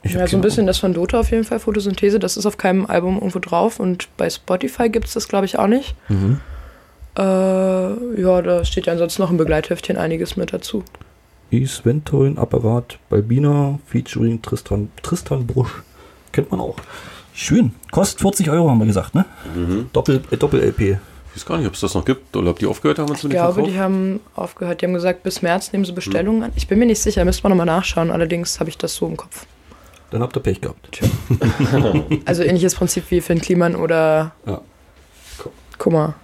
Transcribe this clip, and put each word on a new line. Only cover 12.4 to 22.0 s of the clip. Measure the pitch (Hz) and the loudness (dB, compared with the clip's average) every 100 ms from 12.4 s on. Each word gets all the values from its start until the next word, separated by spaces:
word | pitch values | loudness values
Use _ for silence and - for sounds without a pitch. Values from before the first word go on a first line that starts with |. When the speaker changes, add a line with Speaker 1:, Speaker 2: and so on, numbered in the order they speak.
| - 131 113 120 120 - _ | 0 0 2 0 -4 -16 _
Speaker 1:
Balbina, | - 107 123 147 147 139 143 - | 0 2 2 4 2 0 -2 -4
featuring | 123 123 127 117 117 | -4 -4 0 0 0
Tristan, | - 117 - 104 104 - | -4 -8 -4 -4 -4 -8
Tristan | - 135 - 139 117 | -6 -6 -4 -4 -2
Brusch. | 127 120 - - - - - - | -4 -6 -16 -20 -20 -20 -20 -6
Kennt | - - | -4 -4
man | - | -4
auch. | - - - - - - - | -6 -10 -16 -20 -20 -20 -20
Schön. | - - 202 147 - - | -12 0 2 2 -2 -4
Kostet | - 190 - | -2 0 0
vierzig | 190 196 165 | -2 0 0
Euro, | 156 165 | 2 4
haben | 120 | 4
wir | 110 | 2
gesagt, | 98 - | 0 0
ne? | - - - 71 | -2 -2 -4 -10
Speaker 3:
Mhm. | 85 87 98 127 | -6 -2 -2 -2
Speaker 1:
Doppel, | 131 123 135 - | -2 2 0 0
äh, | 127 | -2
Doppel-L | 147 147 113 | 2 2 2
P. | - 101 101 - - - | 2 0 0 -4 -20 -20
Speaker 3:
Ich | - | -18
weiß | - | -6
gar | 165 | -4
nicht, | 117 | -4
ob | |
es | - | -4
das | 98 | -4
noch | 92 | -2